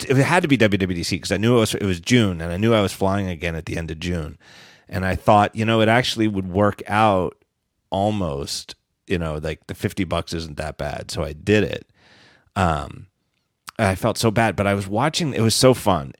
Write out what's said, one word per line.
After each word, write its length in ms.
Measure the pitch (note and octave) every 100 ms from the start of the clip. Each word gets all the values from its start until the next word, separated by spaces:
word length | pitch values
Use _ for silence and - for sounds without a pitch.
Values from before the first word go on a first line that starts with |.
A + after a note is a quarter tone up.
| -
it 120 | C3+
had 240 | C3 F3+
to 60 | E3
be 100 | B2
W 200 | G#2+ F#2+
W 180 | F#2 F2
D 80 |
C 160 | E2 F2+
'cause 120 | -
I 60 | F#2+
knew 200 | A2+ B2
it 20 |
was, 160 | G#2+ -
it 80 | G2+
was 140 | E2+
June, 420 | - B2 G#2 E2+
and 100 | E2+
I 60 | F2
knew 160 | A2+
I 80 | A2
was 120 | F#2+
flying 340 | - G2 G2+ F#2
again 280 | D#2+ E2+ E2
at 100 | -
the 120 | E2+
end 140 | D#2+
of 80 | D#2
June. 380 | F2 F2 D#2 D#2 - - - - -
And 160 | G2 F#2
I 100 | F#2
thought, 400 | - G#2 G2+ A2
you 100 | A2
know, 160 | A2+
it 60 | A2
actually 400 | A#2+ B2+ A#2 G#2+
would 240 | G2 F#2
work 300 | F#2 G#2 - -
out 480 | G#2 A2 F#2+ E2+ - _ _ _ _ _
almost, 840 | F#2+ G#2 G#2+ E2+ C#2+ D2 - - - _ _ -
you 100 | F2
know, 180 | D#2+ D2+
like, 300 | D#2 D2+ -
the 80 | -
fifty 280 | G#2 -
bucks 300 | E2 E2+ -
isn't 240 | E2+ D#2+ D2
that 200 | D2+ -
bad. 340 | C#2+ B1+ -
So 120 | F2+
I 100 | D2+
did 300 | D2+ G2 G#2
it. 240 | F#2 - - _ _ _ _ _ _ G2
Um, 520 | F2 D2 C#2 - - _ _ _ _ _ - -
and 80 | G2+
I 80 | F#2+
felt 240 | A2+ F#2+
so 100 | A2+
bad, 260 | A2 A2 F2
but 120 | G2+
I 80 | G2+
was 120 | F#2+
watching, 460 | G#2 D3+ - D#3
it 80 | E2
was 140 | A2+ -
so 180 | C3
fun. 400 | A#2 G#2 E2+ C2+